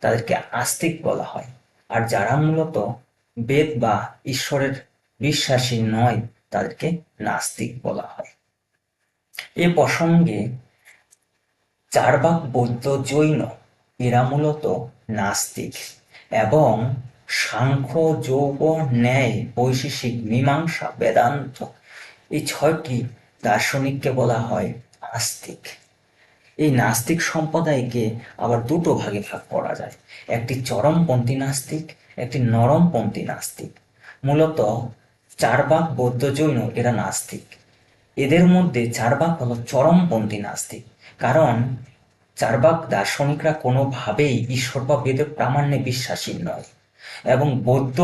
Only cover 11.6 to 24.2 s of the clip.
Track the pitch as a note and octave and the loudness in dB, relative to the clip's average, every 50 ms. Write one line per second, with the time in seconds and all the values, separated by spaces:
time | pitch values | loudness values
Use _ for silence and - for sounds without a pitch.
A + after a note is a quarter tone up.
11.6 | _ _ _ _ _ _ - C3+ A2 A#2+ C#3 C#3 - - C3+ C3 B2 A#2+ B2 B2+ | _ _ _ _ _ _ 0 2 4 4 4 4 4 4 2 2 0 -2 -2 0
12.6 | A#2+ A#2+ A#2+ - - C#3 C#3 C#3 C3+ - C#3 D3 D3+ D#3 D3+ A#2+ - - - - | 0 0 -2 -4 -2 -2 -2 -2 -2 0 2 2 2 4 2 0 -2 -4 -8 -14
13.6 | _ _ _ _ _ _ _ - B2 B2 A#2+ A#2+ C3 C3 C#3+ D3 D3+ D3+ D3 - | _ _ _ _ _ _ _ -4 0 2 4 4 4 2 2 2 2 2 0 0
14.6 | - G2+ F#2 F2+ - - - _ _ - G#2+ G#2 G2 G2+ G2+ - - - - - | -2 -2 -2 -2 -4 -8 -14 _ _ -6 -4 -2 -2 -2 -2 -2 -4 -6 -8 -10
15.6 | - F2+ - - - - - - _ _ - - - - - A2+ A2 A2 A2+ D#3 | -10 -10 -10 -12 -14 -16 -18 -20 _ _ -20 -20 -10 -4 -2 0 2 4 4 4
16.6 | D3+ B2 - - A#2 - - - - - - _ _ - - - - - - A2 | 4 4 4 2 0 -2 -2 -4 -8 -12 -18 _ _ -6 -4 -4 -4 -4 -2 0
17.6 | B2+ C3+ C#3+ C#3 C3+ - - E3 D#3+ D#3+ D3+ C3 - B2+ C3 C#3 C#3+ C#3 C#3 C#3 | 0 2 2 0 0 -2 0 2 2 2 2 0 -2 0 0 0 0 0 0 0
18.6 | D3 D#3 D#3+ D#3+ D#3 C3+ B2 A#2+ A#2+ A#2+ B2+ C#3 C3 A2+ G#2+ G2+ - - - A#2+ | 2 2 2 2 0 0 2 2 4 4 4 2 2 2 0 -2 -4 -4 -2 0
19.6 | B2 C3 B2+ B2+ - C#3+ - - - A#2+ A#2 A#2+ G#2+ G#2 A2+ B2+ C#3 C#3+ C#3 D#3 | 0 0 0 0 -2 -4 -6 -4 -4 -4 -4 -4 -4 -2 0 2 2 2 2 2
20.6 | E3 E3 - - - - - - - G#2+ - A2+ A#2+ A#2+ C#3+ D3 C3 - - - | 0 -2 -4 -4 -6 -8 -6 -2 0 2 4 4 4 2 2 -2 -6 -10 -12 -14
21.6 | - - - _ _ - - - - - - _ _ - - D3 - B2+ - - | -14 -14 -16 _ _ -20 -20 -20 -20 -20 -20 _ _ -6 -6 -4 -4 -4 -4 0
22.6 | C#3 D3+ E3 D#3+ - - B2+ A#2 A#2+ A#2+ - - _ _ _ _ - A2+ G#2 A2 | 0 0 0 0 -2 -4 -4 -4 -4 -6 -8 -14 _ _ _ _ -2 0 0 2
23.6 | - - - C#3 C3+ C3+ C#3 C3+ - C#3 B2 C3 | 0 0 -2 -2 -2 -2 -2 -2 -2 -2 0 0